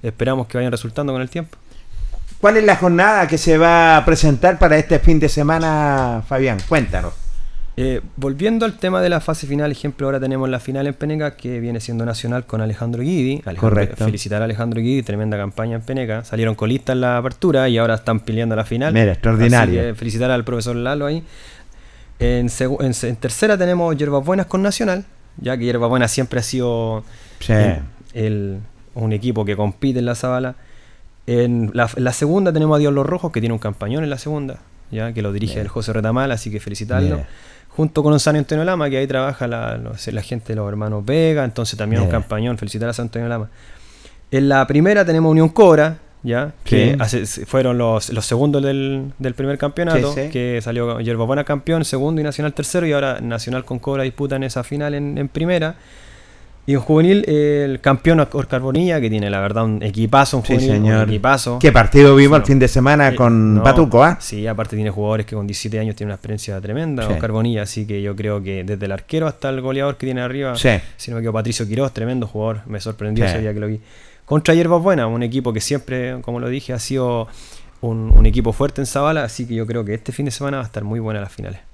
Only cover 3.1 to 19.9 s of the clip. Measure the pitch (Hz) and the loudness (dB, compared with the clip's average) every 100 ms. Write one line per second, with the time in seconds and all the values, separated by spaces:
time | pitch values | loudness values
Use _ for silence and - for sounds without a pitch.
3.1 | 214 170 156 - 156 170 170 165 160 143 | 4 2 0 4 6 6 6 8 6 6
4.1 | 160 156 135 180 180 175 156 156 180 - | 4 4 6 4 6 6 6 4 4 6
5.1 | 160 147 - 147 160 160 156 147 139 127 | 6 4 2 2 2 2 2 2 2 0
6.1 | 117 110 135 131 104 - 160 110 90 85 | -2 -2 0 0 -2 0 0 0 -2 -4
7.1 | - - - - - - - 131 127 - | -4 -4 -2 -2 -2 -4 -2 -2 -4 -6
8.1 | - 139 139 196 226 220 - 185 185 180 | -8 -6 -2 0 0 -2 -2 -2 0 2
9.1 | 170 - 160 139 143 147 139 147 135 139 | 0 -2 -6 -4 -2 -2 -4 -6 -4 -4
10.1 | 135 131 131 131 127 - 135 143 139 147 | -2 -2 -2 -2 -4 -6 -4 -4 -4 -6
11.1 | 151 151 - 123 123 117 117 110 117 117 | -4 -6 -6 -10 -8 -6 -6 -6 -6 -4
12.1 | 113 117 123 120 110 110 107 117 120 131 | -4 -4 -6 -4 -4 -4 -4 -6 -4 -2
13.1 | 180 131 139 - 90 113 107 101 - 110 | 0 -2 -2 -6 -2 2 2 0 0 -2
14.1 | 101 - 104 113 107 117 117 117 135 117 | -2 -4 -4 -2 -2 -4 -2 0 -2 -2
15.1 | 104 107 107 101 - 113 117 113 135 123 | -4 -4 -4 -6 -6 -6 -6 -6 -6 -4
16.1 | 110 117 113 113 107 110 131 - 127 127 | -6 -6 -2 -2 0 -2 -2 -2 -2 0
17.1 | 120 127 123 185 139 131 117 117 110 - | 0 -2 -2 2 2 2 2 2 0 0
18.1 | 110 110 113 117 110 107 117 143 113 110 | -2 -2 -2 -2 -2 -2 -2 0 4 4
19.1 | 90 113 110 117 120 107 117 120 | 2 0 4 6 6 4 2 -2